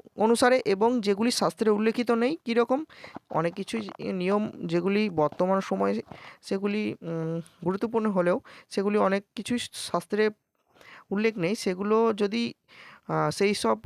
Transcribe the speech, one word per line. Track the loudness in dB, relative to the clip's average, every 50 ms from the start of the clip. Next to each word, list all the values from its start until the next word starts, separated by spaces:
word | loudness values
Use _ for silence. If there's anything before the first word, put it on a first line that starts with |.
| -12 -10 -4
অনুসারে, | 0 2 4 4 6 6 6 4 4 2
এবং | 2 2 2 2 2 2 2
যেগুলি | 0 0 0 2 0 0
শাস্ত্রে | 0 2 0 0 0 0 2 2
উল্লেখিত | 2 2 2 0 0 0 0 0
নেই। | 0 2 0 0 -2 -4 -4
কীরকম? | 0 2 2 2 2 0 -2 -2 -6 -14 -20 -20 -18 -18 -18 _ -6
অনেক | -2 -2 -2 -2 -4
কিছুই | -6 -8 -6 -6 -6 -6 -8 -10 -10 -6 -6
নিয়ম | -4 -2 0 0 0 0 -2 -4 -8 -8 -6
যেগুলি | -2 -2 0 0 2 2 2 0 0
বর্তমান | 2 2 0 0 2 0 0 0 0 0
সময়ে | 0 -2 -2 0 0 0 -2 -2 -6 -10 -16 -20 -20 -20 -20 -14
সেগুলি, | -8 -6 -4 -2 -2 -2 -2 -2 -4 -4 -6 -8
উম, | -8 -8 -6 -6 -4 -4 -6 -6 -8 -12 _ -8 -4
গুরুত্বপূর্ণ | -4 -2 -2 -2 -2 -2 0 0 0
হলেও | 2 2 2 2 2 0 -2 -10 -20 -20 -14 -6
সেগুলি | -4 -2 0 2 2 2
অনেক | 2 2 2 0 -4 _ -12
কিছুই | -10 -6 -4 -4 -4 -4 -8
শাস্ত্রে | -10 -12 -8 -4 -4 -4 -4 -2 0 0 0 0 -2 _ _ _ _ _ _ _ _ _ -20 -20 -20 -16 -10 -6
উল্লেখ | -2 0 0 0 0 0
নেই। | 0 -2 -2
সেগুলো | -2 -2 -2 -2 -2 0 2 2 4 4 2
যদি, | 2 0 0 -2 0 -2 -4 -4 -6 _ _ _ -20 -20 -20 -20 -20 -14 _ -4
আ, | 0 0 0 0
সেই | 0 2 2 2 2
সব | 2 0 0 0 0 0